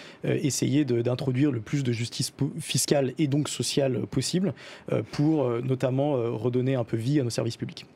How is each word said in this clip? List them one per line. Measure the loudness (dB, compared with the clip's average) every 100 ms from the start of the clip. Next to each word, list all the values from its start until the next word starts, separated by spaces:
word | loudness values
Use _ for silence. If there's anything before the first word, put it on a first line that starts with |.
| -18 -6
euh, | -2 0
essayer | 0 0 2 2
de, | 4 2
d'introduire | 2 0 0 2 2
le | 0
plus | -2 -2
de | 0
justice | -2 -2 -4 -6
po-, | -2 -4 -4
fiscale | -4 -2 2 2 0 0
et | 2
donc | 2 0
sociale, | -2 -2 0 2 0
euh, | -2
possible, | -2 0 0 -2 -4 -10 -16 -4
euh, | -2 -2
pour, | 0 2 2
euh, | 2 0
notamment, | 0 0 0 2 2
euh, | 2 0
redonner | 0 0 2 2 0
un |
peu | 0 -2
vie | 2 2
à |
nos | 2
services | 0 -2 -4
publics. | -8 -10 -18